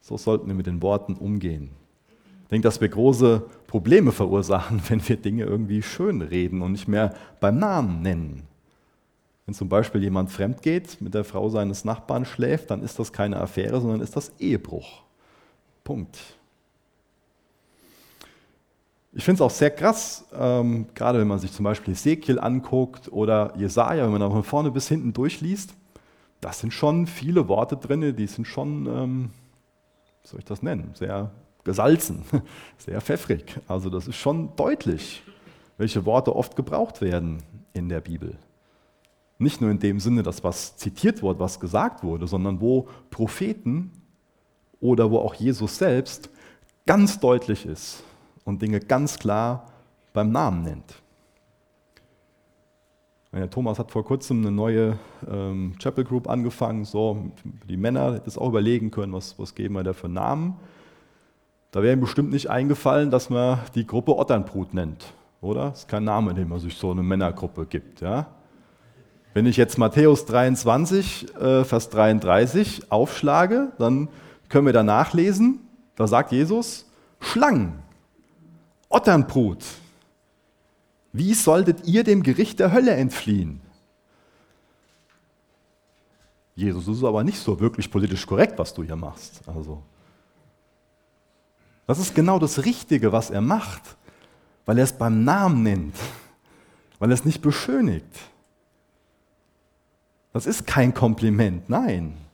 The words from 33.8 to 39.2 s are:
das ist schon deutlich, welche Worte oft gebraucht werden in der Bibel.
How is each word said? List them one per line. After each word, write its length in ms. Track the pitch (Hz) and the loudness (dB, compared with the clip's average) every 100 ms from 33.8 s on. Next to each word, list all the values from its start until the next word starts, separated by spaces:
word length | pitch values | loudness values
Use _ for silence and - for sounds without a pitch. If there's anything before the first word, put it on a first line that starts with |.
| 92 | -4
das 180 | 90 92 | -8 -8
ist 100 | - | -6
schon 380 | - 156 151 - | -2 -2 -4 -2
deutlich, 680 | 156 294 - 151 - - - - - - _ _ | -2 -2 -4 -6 -8 -18 -20 -20 -20 -20 _ _
welche 260 | 110 110 98 | -4 -2 0
Worte 300 | 117 131 - | 2 2 -2
oft 200 | - - | -2 -4
gebraucht 460 | 143 - 226 - | -6 -2 -4 -4
werden 400 | 98 87 85 80 - - - | -2 -2 -4 -8 -12 -20 -14
in 160 | - 87 | -8 -6
der 120 | 85 | -6
Bibel. 360 | 78 82 82 80 _ _ _ _ _ _ _ _ | -8 -10 -12 -14 _ _ _ _ _ _ _ _